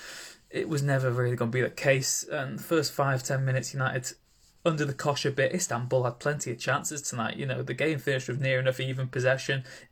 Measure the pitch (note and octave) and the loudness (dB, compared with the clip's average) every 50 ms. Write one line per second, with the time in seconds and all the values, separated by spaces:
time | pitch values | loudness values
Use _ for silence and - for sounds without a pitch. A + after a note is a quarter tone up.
0 | - - - - - - - - _ - - - - - E3 C#3 C#3 C#3+ C3+ C3+ | -16 -16 -14 -14 -16 -16 -18 -20 _ -8 -4 -4 -2 0 0 0 2 2 2 4
1 | C3 B2+ A#2+ B2+ B2 A#2+ B2 A#2 A#2+ A#2 A#2 B2+ A#2 A2+ - - - C#3+ C3+ C3 | 2 2 2 2 2 2 2 2 0 0 2 2 0 0 0 0 4 4 4 4
2 | B2+ - - - - - - D3+ C3+ C3 C#3 C#3 - - E3+ D#3+ C#3+ - - - | 4 0 0 -2 -2 -4 -4 -4 -4 -4 -6 -8 -2 2 2 2 2 2 2 2
3 | C#3+ C#3 C3 B2+ - - C#3 C3 C3+ C3+ B2+ B2+ B2+ - - C#3 C3 B2+ - C3 | 2 2 2 0 0 0 0 0 2 2 0 0 -2 -4 -4 -2 -2 0 0 -2
4 | B2+ - - _ _ _ _ _ _ _ _ _ - E3+ D#3+ D3 D3+ C#3+ B2+ - | -6 -6 -12 _ _ _ _ _ _ _ _ _ 0 0 2 2 0 -2 -2 -2
5 | - D3+ C#3 - - C#3+ B2+ - C3+ C3 - F3+ - - A#2+ A#2 B2 B2 C3+ B2+ | 0 0 0 2 0 0 2 2 2 2 2 0 -2 0 -2 -2 -2 2 2 2
6 | B2+ A#2+ A#2+ - - D3 D3 D3 - C3 A#2 - - - C3 D3 - - D3+ C#3+ | 2 2 -2 -2 -2 -2 -2 -2 -4 -6 -6 -4 0 0 0 0 0 -4 -6 -6
7 | - - - A#2+ A2 A2 - - C#3 C3+ B2 B2 B2+ B2+ B2+ - C#3 D#3 D#3+ C3+ | -6 -6 -4 -2 -2 -2 -2 -4 -2 -2 -2 -2 -2 -4 -2 0 2 0 0 0
8 | - C#3+ C3+ B2+ B2+ - B2 C#3 C3+ C3+ C3 B2+ B2+ C3 B2+ - C3 C3 B2+ C3 | 0 0 0 0 0 -2 -2 0 2 2 2 2 2 2 0 0 -2 -4 -2 -4
9 | C3 B2+ - C3 B2 C3 C3+ B2+ - - C3+ C3+ B2+ - - - - - | -4 -4 -2 2 4 4 4 2 2 -2 -2 -2 -2 -8 -14 -18 -12 -4